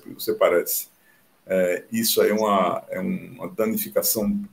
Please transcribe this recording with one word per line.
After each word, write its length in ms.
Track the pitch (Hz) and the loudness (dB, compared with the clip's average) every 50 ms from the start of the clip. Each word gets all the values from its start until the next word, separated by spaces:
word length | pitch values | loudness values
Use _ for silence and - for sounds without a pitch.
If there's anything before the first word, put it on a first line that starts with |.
| - - - | -8 -12 -14
você 200 | - - 110 - | -8 -4 -2 2
parece. 520 | - 95 85 87 85 - - - - - - _ _ _ _ _ _ _ _ _ _ - | 4 4 4 4 4 2 0 -4 -6 -6 -10 _ _ _ _ _ _ _ _ _ _ -6
É, 380 | - 92 92 90 90 87 87 - - | -2 0 0 2 0 -2 -4 -4 -4
isso 300 | 113 113 113 - - 110 | -2 -2 0 2 4 4
aí 80 | 104 104 | 4 4
é 40 | 104 | 4
uma, 500 | 107 107 104 101 95 90 85 - - - - | 2 2 2 4 4 2 2 0 -4 -6 -8
é 100 | - 92 | -8 -6
uma 500 | 92 95 92 90 87 87 - - 92 90 | -4 -4 -4 -6 -8 -12 -14 -12 -12 -8
danificação 960 | - 110 110 110 - - - - - - - - - 110 104 104 101 101 - - | -4 -2 -2 0 0 -4 -4 -2 -2 0 0 0 0 0 0 0 0 -2 -4 -8